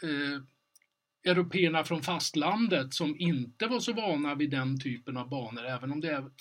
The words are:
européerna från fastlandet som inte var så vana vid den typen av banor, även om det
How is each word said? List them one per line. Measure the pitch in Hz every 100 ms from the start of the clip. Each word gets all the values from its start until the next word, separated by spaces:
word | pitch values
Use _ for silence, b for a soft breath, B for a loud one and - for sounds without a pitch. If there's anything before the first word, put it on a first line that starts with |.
| 165 143 143 143 131 _ _ _ _ _ _ _ 180
européerna | 180 175 190 170 160
från | 156 165
fastlandet | 147 170 - 156 151 202 226 170 131
som | - 151 151
inte | 175 147 120 - 226
var | 247
så | -
vana | 226 214 151 147 143
vid | 147
den | 135 131 135
typen | 131 117 - 127
av | 123
banor, | 139 113 120 120
även | 127 131
om | 147
det | 160 147 135 -